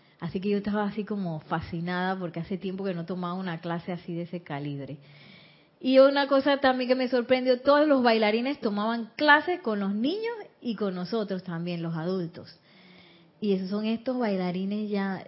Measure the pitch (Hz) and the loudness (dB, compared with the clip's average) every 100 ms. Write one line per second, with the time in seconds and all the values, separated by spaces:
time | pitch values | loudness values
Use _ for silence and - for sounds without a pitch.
0 | _ - 170 196 202 202 202 208 202 208 | _ -12 -8 -4 -2 -2 -2 -2 -2 -4
1 | 196 208 180 156 - 160 - 170 175 180 | -6 -4 -4 -6 -4 -4 -4 -6 -4 -2
2 | 185 190 175 170 165 185 196 190 196 170 | -2 -4 -6 -8 -8 -6 -6 -6 -6 -6
3 | 165 180 175 180 185 165 170 170 180 175 | -6 -6 -6 -6 -6 -6 -6 -6 -6 -10
4 | - 170 170 175 170 143 147 143 135 143 | -8 -8 -8 -10 -8 -8 -6 -8 -10 -14
5 | - - - - - _ _ _ 254 262 | -18 -20 -20 -20 -20 _ _ _ 4 8
6 | 269 277 277 277 285 277 269 254 247 254 | 8 6 2 2 4 4 4 2 2 0
7 | 247 247 233 254 254 247 277 294 302 269 | 0 0 2 2 2 2 6 6 6 6
8 | 240 220 214 226 254 294 226 202 220 233 | 4 4 4 2 -2 -4 -4 -2 -2 -4
9 | 214 - 294 294 302 359 240 208 196 208 | -6 2 6 6 6 -2 -2 -2 -2 -2
10 | 254 403 453 466 392 _ 240 202 208 180 | -2 -2 -4 -8 -12 _ -6 -4 -4 -4
11 | 180 233 202 185 180 165 175 170 165 165 | -4 -4 -4 -6 -6 -6 -4 -4 -4 -4
12 | 170 190 170 - - - _ _ - - | -2 -4 -4 -10 -20 -20 _ _ -20 -20
13 | - - _ - 208 190 185 208 214 226 | -20 -20 _ -6 0 0 -2 -4 -2 -2
14 | 247 254 226 190 180 180 196 208 208 202 | -2 -2 0 0 -2 -2 -4 -4 -2 -2
15 | 196 185 | -2 -6